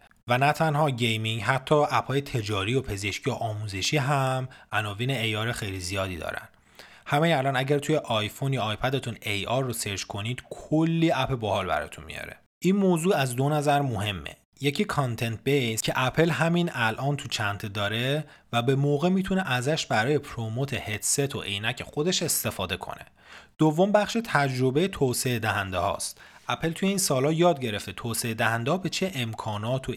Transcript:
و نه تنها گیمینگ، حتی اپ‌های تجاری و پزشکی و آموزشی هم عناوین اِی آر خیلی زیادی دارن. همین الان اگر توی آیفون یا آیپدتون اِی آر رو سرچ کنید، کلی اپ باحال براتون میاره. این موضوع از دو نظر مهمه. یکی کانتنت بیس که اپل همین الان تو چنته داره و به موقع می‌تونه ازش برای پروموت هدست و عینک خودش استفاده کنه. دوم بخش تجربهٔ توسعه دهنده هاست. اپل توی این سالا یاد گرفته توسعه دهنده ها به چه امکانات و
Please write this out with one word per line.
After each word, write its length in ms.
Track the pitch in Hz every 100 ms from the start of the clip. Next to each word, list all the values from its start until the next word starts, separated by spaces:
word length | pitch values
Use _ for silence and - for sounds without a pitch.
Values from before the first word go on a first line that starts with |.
| - _ -
و 100 | 123
نه 140 | 143
تنها 380 | 151 160 147 151
گیمینگ، 520 | 117 117 110 110 113
حتی 320 | 104 131 -
اپ‌های 460 | 151 147 120 - 139
تجاری 540 | 139 123 101 98 98
و 80 | 131
پزشکی 480 | - 101 101 - 131
و 40 |
آموزشی 640 | 113 113 107 107 95 90 151
هم 520 | 131 143 131 131 131 - -
عناوین 380 | 107 104 101 127
اِی 260 | 131 110 107
آر 160 | 113
خیلی 280 | 117 104 95
زیادی 360 | 87 98 95 85
دارن. 320 | 50 - - _ _ - - - -
همین 280 | 147 170
الان 220 | 147 135 127
اگر 220 | 135 143
توی 180 | 147 151
آیفون 560 | - 110 104 - 135
یا 100 | 131
آیپدتون 540 | 107 104 131 131 120 104
اِی 240 | 110 101 -
آر 180 | 127
رو 80 | 131
سرچ 300 | 113 107 98
کنید، 400 | - 101 110 123 -
کلی 640 | - - 156 165 165 165
اپ 220 | 131 131
باحال 320 | 127 107 101 92
براتون 380 | 76 78 -
میاره. 320 | 80 76 78 - _ -
این 140 | 175 196
موضوع 400 | 190 170 180 175
از 200 | 131 120
دو 120 | 139
نظر 320 | 151 143 143
مهمه. 560 | 139 104 107 92 - - _ -
یکی 240 | 139 143
کانتنت 600 | 208 - 127 113 113 110
بیس 380 | 135 143 120 110
که 100 | - 131
اپل 340 | 131 - 170
همین 400 | 135 165 175 170
الان 440 | 127 113 113 139 143
تو 120 | 110
چنته 400 | - 101 101 107
داره 560 | 104 101 110 127 147 147 - -
و 100 | 117
به 120 | 120
موقع 340 | 135 143 143 175
می‌تونه 340 | 190 185 190 185
ازش 400 | 123 123 147 -
برای 320 | 117 123 147
پروموت 560 | - - 110 117 135
هدست 600 | 107 - 104 - - 139
و 60 | 104
عینک 420 | 85 98 113 -
خودش 400 | - 147 170 180
استفاده 540 | 160 - 113 - 92 90
کنه. 300 | - - - _ - - - -
دوم 340 | 156 151 196
بخش 240 | 208 202 233
تجربهٔ 640 | 226 147 139 127 127 139 190
توسعه 500 | - 131 120 127 117
دهنده 400 | 107 101 95 90
هاست. 420 | 95 - - - - - -
اپل 240 | 123 165
توی 160 | 165 190
این 100 | 196
سالا 340 | - 131 143
یاد 280 | 160 175 151
گرفته 320 | 123 104 -
توسعه 420 | - 117 110 117
دهنده 360 | 113 113 117 120
ها 80 | 185
به 100 | 165
چه 240 | - 185
امکانات 760 | 135 113 110 - 104 110 131
و 40 | -